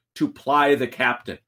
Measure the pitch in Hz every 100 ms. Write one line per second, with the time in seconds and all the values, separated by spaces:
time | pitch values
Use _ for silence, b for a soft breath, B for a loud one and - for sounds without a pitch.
0 | _ - 151 - 131 147 143 143 123 -
1 | 123 120 - -